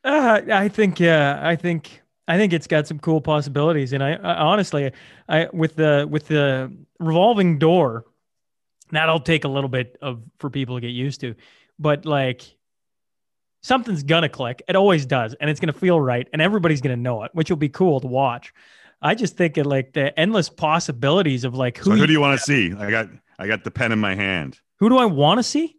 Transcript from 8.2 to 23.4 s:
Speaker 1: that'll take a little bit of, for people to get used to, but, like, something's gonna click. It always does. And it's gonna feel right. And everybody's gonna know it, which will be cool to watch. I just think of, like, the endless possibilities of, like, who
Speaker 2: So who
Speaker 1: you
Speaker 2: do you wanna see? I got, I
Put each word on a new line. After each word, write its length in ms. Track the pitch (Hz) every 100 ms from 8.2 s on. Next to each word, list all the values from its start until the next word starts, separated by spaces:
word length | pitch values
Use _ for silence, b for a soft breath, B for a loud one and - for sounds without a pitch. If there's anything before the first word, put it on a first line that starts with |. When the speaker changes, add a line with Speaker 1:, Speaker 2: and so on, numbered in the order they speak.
| _ _ _ _ _ _ _
Speaker 1:
that'll 300 | 156 160 160
take 240 | - 160
a 40 | 143
little 200 | 135 135
bit 300 | 127 120 -
of, 220 | 143 120 113 _
for 100 | 147
people 260 | 139 131 123
to 40 |
get 120 | 120
used 280 | 123 139 131
to, 120 | 127 - b b b -
but, 280 | 151 143 151
like, 360 | 143 131 123 - _ _ _ _ _ _ _ _ _ _ _
something's 420 | - 254 240 170
gonna 240 | 139 165 156
click. 340 | - 123 127 -
It 80 | 185
always 280 | 202 165
does. 300 | 131 135 110 131
And 100 | 147
it's 80 | 151
gonna 120 | 175
feel 280 | - 185 170
right. 280 | 131 123 127
And 80 | 151
everybody's 400 | 170 208 170 143
gonna 160 | 135 123
know 280 | 127 113
it, 80 | 110
which 160 | 165 160
will 60 | 165
be 120 | 147
cool 300 | - 185 135
to 60 | 127
watch. 480 | 127 135 120 - b b b b b
I 120 | 147 226
just 200 | 220 -
think 200 | 170 151
of, 100 | 143
like, 260 | 139 131
the 260 | 151 139 -
endless 300 | 175 220 156
possibilities 960 | - 156 165 - 123 139 175 165 127
of, 100 | 127
like, 220 | 127 127 -
who 60 |
Speaker 2:
So 60 | 196
who 60 | 214
Speaker 1:
you 40 | 151
Speaker 2:
do 60 |
you 80 | 156
wanna 180 | 143 135
see? 340 | - 135 90
I 180 | 101 104
got, 180 | 113 104 120 _
I 80 | -